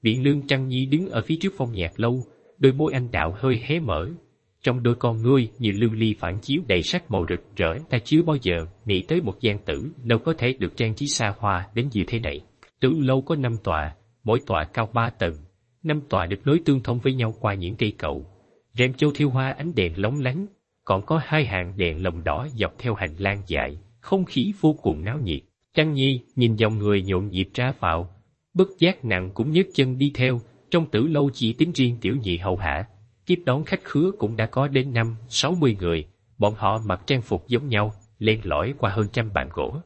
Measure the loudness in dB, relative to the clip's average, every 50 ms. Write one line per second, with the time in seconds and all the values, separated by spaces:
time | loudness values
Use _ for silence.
0 | 2 2 2 4 2 2 2 2 0 -2 -2 -2 0 -2 0 -2 0 2 0 0
1 | 0 0 -2 -4 0 0 -2 0 0 -4 -2 -2 -6 -4 -2 -4 -4 -4 -2 0
2 | 0 0 0 0 -4 -8 -16 _ _ _ _ _ 4 4 4 4 0 0 0 -2
3 | -4 -2 -2 0 0 0 -2 -2 0 0 0 0 0 -2 -2 -2 0 -2 -2 -2
4 | -4 -6 -8 -12 _ _ _ _ _ _ _ _ -2 0 0 2 2 2 0 2
5 | 0 0 0 2 2 4 4 4 4 0 -4 -2 -2 0 2 2 2 0 2 2
6 | 0 0 0 0 -4 -4 -4 -6 -4 -2 -2 -2 0 2 2 2 2 0 -4 -4
7 | -4 -2 -2 -2 0 0 -4 -6 -6 -12 -4 -2 0 0 0 -4 -6 -4 -4 -4
8 | 0 2 2 2 4 4 0 0 0 0 0 0 -2 -8 -12 _ -2 0 0 0
9 | 0 0 -2 0 0 -2 -6 0 0 0 0 0 -4 -6 -6 -4 -6 -8 -12 -10
10 | 0 0 0 2 2 -2 -2 0 0 -2 0 -2 -4 -6 -2 -2 -2 -2 -2 -4
11 | -4 -4 -2 -2 -2 -2 -2 -2 0 0 0 0 -2 -4 -4 -4 -4 -2 0 -2
12 | -2 0 -2 -4 -4 -4 -8 -8 -12 _ _ _ -20 _ _ _ 2 2 2 2
13 | 2 2 2 2 2 0 -2 -2 0 -2 -2 -2 -2 -2 -2 -2 -2 -4 -8 _
14 | _ _ _ _ _ 0 0 0 2 0 0 0 0 -2 -2 -4 -4 0 0 0
15 | 0 0 -2 -2 -2 -2 -2 -6 -14 -20 _ _ _ _ _ _ -4 -2 -2 -2
16 | -2 -2 -2 0 0 -2 -4 -2 2 2 2 4 4 2 2 2 2 -2 -2 0
17 | 0 0 0 0 -2 -2 -2 -2 -2 -2 -2 -2 -4 -6 -2 -2 -2 -2 -2 -4
18 | -6 -4 -4 -6 -10 -14 -20 _ _ _ _ _ _ _ _ 0 0 0 2 2
19 | 2 2 2 2 0 0 2 0 -2 -2 -4 -6 -6 -4 0 0 0 0 0 0
20 | -2 0 0 0 -2 -2 -2 -2 -6 -8 _ _ _ _ _ _ _ 0 0 0
21 | 2 0 0 0 0 0 0 0 0 0 0 -2 -4 -4 -2 0 0 0 0 0
22 | -2 -2 -2 -2 -2 -2 -2 -2 -4 -6 -4 -4 -4 -4 -4 -4 -4 -4 -2 -2
23 | -4 -6 -6 -2 -2 -2 -2 -2 -6 -4 -4 -2 -2 -4 -8 -12 -18 -20 _ _
24 | -4 0 0 0 0 0 0 0 0 0 -2 2 2 2 2 4 0 -2 -2 0
25 | -4 -6 -4 -4 -4 -4 -4 -6 -8 _ _ _ _ _ _ 0 0 2 2 2
26 | 2 2 0 -2 -6 _ _ 2 4 4 4 4 2 2 2 0 2 2 2 2
27 | 2 0 0 0 0 -2 -2 -2 -4 -2 -2 -2 -2 -2 -2 -2 -2 0 0 0
28 | -4 -6 -12 -20 _ _ _ _ _ _ _ 2 2 2 4 2 2 2 2 0
29 | -4 -2 -2 -2 -2 -4 -4 -2 -2 2 2 2 2 2 2 0 2 2 2 0
30 | 0 0 2 0 0 2 2 -2 -4 -10 -20 _ _ _ 0 0 0 2 2 2
31 | 2 2 2 2 2 2 0 0 -2 -2 2 2 0 0 4 2 2 2 2 0
32 | -2 -2 -2 0 0 -2 -2 -2 0 -2 -2 -2 -2 -2 -2 -2 -4 -8 -12 -20
33 | -20 _ _ _ _ 0 0 0 2 -2 -2 -2 -2 -4 -4 -6 -6 -2 0 2
34 | 2 2 0 -2 -4 -4 0 -2 -2 -2 0 0 0 2 2 0 0 2 0 0
35 | 0 0 -2 -6 -12 -6 -4 -2 0 0 2 4 4 2 2 2 0 0 0 -2
36 | -2 -8 _ _ _ _ _ _ 0 0 0 2 0 2 2 2 0 -2 -4 -4
37 | 0 -2 -2 -2 0 -2 -4 -4 -2 0 0 0 0 0 0 0 0 0 -4 -10
38 | -18 _ _ _ 2 2 2 2 0 -2 0 0 0 -2 -2 -2 -2 -2 0 0
39 | -2 0 0 -2 -4 0 -2 -2 -2 -2 -4 -4 -4 -4 -4 -8 -12